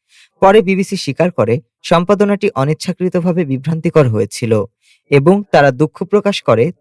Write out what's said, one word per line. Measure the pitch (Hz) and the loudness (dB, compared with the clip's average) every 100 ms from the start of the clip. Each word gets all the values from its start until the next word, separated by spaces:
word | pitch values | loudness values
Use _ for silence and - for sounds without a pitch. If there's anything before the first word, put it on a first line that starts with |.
| _ _ _ _ | _ _ _ _
পরে | 190 208 | 4 4
বিবিসি | 185 190 190 190 | 2 -2 -4 -6
স্বীকার | - 135 175 | -6 -2 -2
করে | - 107 123 - _ | 0 -2 -2 -6 _
সম্পাদনাটি | - 170 175 202 202 202 202 - | -2 0 2 0 0 0 -2 -2
অনিচ্ছাকৃতভাবে | 139 156 - 175 180 180 175 170 151 | -2 -4 -6 -6 -4 -2 -2 -2 -2
বিভ্রান্তিকর | 131 135 165 165 160 131 | -4 -4 -4 0 2 2
হয়েছিল | 110 104 - 113 110 98 _ _ _ _ | 0 -4 -6 -2 -2 -2 _ _ _ _
এবং | 143 143 196 202 | 2 2 2 2
তারা | 165 143 | 2 2
দুঃখ | 123 151 - | 0 -4 -4
প্রকাশ | 180 208 202 196 | -4 -2 -2 -4
করে, | - 117 165 - | 0 0 0 -2